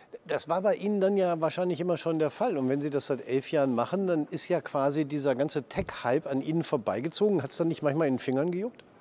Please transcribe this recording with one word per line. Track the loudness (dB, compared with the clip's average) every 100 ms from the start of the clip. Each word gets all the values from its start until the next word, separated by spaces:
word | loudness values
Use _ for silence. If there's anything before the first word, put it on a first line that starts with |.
| -20 -18 -6
Das | -4 -2
war | 0
bei | 2 0
Ihnen | 0 2
dann | 2 4
ja | 2 2
wahrscheinlich | 0 0 -2 -2
immer | 0 0
schon | 0 0
der | 0
Fall. | 0 -2 0
Und | 0
wenn | 0
Sie | 0
das | -2 -2
seit | -4 0
elf | -2 0
Jahren | 2 2 2
machen, | 0 0 0
dann | 0 -2
ist | -4 0
ja | -2
quasi | 0 0 0 0
dieser | -2 0 0 2
ganze | 0 -2
Tech-Hype | -4 -6 -6 -2 0 0 0
an | -2
Ihnen | 0 -2
vorbeigezogen. | 0 0 0 -2 -2 2 2 2
Hat's | 0 -2
dann | -2
nicht | 0
manchmal | 0 2 2
in |
den | 2
Fingern | 0 0 0
gejuckt? | -2 -6 -8 -20 -20